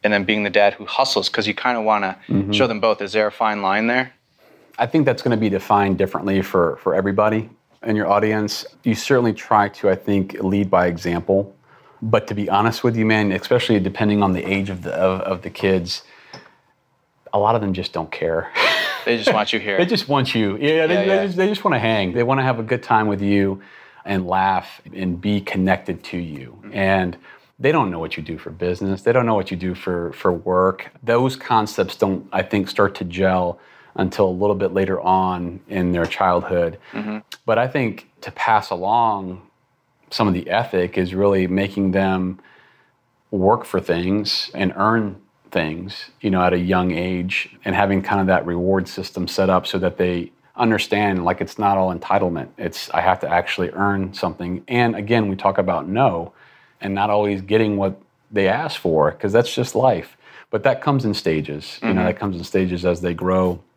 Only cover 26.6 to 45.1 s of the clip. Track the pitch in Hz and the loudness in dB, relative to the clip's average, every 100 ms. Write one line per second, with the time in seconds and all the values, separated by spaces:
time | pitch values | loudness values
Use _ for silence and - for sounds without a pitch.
26.6 | 101 107 98 98 92 87 - - _ _ | -12 -4 2 2 0 -4 -16 -20 _ _
27.6 | 131 160 107 85 80 - 80 80 - 80 | 2 2 2 -2 -6 -8 -10 -10 -12 -6
28.6 | 90 90 98 98 - 123 120 107 92 90 | -4 -2 -2 -2 2 2 2 0 -2 -6
29.6 | 92 87 - 87 85 - 95 87 87 90 | -6 -6 -4 -4 -6 -4 -4 -4 0 2
30.6 | 92 92 - - 117 120 131 127 - 117 | 2 0 -10 -14 0 2 2 -2 0 0
31.6 | 107 - 92 - 104 95 - 95 95 104 | 0 -2 -4 0 0 -2 -4 -4 -2 -2
32.6 | 92 - 101 98 90 85 95 92 90 85 | -2 0 0 0 -8 0 2 2 -2 -6
33.6 | - - - - 95 - 98 92 101 95 | -14 -20 -16 -4 -4 2 0 2 0 0
34.6 | 95 92 95 95 90 92 92 90 87 87 | 0 0 0 0 2 2 2 -2 -6 -10
35.6 | - 98 90 87 82 - 95 87 85 90 | -8 -2 0 0 -2 0 2 2 0 0
36.6 | 85 80 - 110 107 107 - - - 113 | 0 -4 -14 -10 -8 -10 -12 -14 -2 0
37.6 | 127 139 120 98 - _ - - 113 110 | 0 0 -2 -4 -16 _ -16 -6 2 2
38.6 | - 90 95 117 117 101 95 92 - _ | 0 -6 0 0 0 -2 -6 -12 -16 _
39.6 | _ _ _ _ _ - 107 90 - 98 | _ _ _ _ _ -2 0 0 0 -2
40.6 | 120 92 90 95 90 92 101 98 90 92 | 0 0 0 -2 -2 2 2 4 2 0
41.6 | 98 101 98 95 95 95 92 92 - - | -2 0 0 2 2 0 -2 -8 -16 -20
42.6 | _ _ _ _ _ _ _ 101 95 117 | _ _ _ _ _ _ _ 2 4 2
43.6 | - 95 - 85 90 101 101 - - - | 0 -4 0 -2 0 -2 -2 -4 -6 -2
44.6 | 95 - 101 113 104 | -2 0 2 2 -2